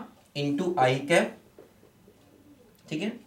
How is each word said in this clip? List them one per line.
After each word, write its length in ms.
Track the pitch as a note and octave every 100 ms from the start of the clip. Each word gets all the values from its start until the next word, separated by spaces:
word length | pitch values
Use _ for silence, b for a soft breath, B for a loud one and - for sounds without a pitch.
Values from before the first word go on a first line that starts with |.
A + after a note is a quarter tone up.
| - - _ D3
into 320 | C#3+ C#3+ F3 -
I 120 | B2+ C3+ C#3+
cap, 180 | E3+ A3+ - - - - _ - _ - - - - - - - _ -
ठीक 140 | D#3
है, 100 | G#3 A#3